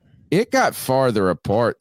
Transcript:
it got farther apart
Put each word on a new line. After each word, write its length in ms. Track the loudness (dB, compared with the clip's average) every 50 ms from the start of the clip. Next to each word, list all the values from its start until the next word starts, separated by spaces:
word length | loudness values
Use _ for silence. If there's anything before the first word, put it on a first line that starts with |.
| _ _ _ -18 _ -2
it 180 | -2 -2 0 0
got 260 | 0 0 0 0 -2
farther 540 | -4 -4 -2 0 2 2 2 2 2 0 0
apart 460 | 0 -2 -4 -4 -2 0 0 0 -2 -2